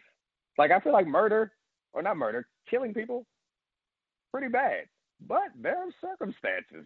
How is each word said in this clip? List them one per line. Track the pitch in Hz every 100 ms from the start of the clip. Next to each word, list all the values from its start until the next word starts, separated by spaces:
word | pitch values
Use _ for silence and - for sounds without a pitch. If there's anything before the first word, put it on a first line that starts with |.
| - _ _ _ _ -
like, | 147
I | 190
feel | 302
like | 214 175
murder, | 147 214 220 220 _ _ _ _
or | -
not | 180 160
murder, | 117 113 127 _ -
killing | 240 254
people, | 208 226 247 233 _ _ _ _ _ _ _ _ _ _
pretty | 262 269
bad. | 247 262 95 - _ _ _
But | 185 277 392 254
there | 226 339
are | 370 -
circumstances, | 359 370 208 - 98 92 85 80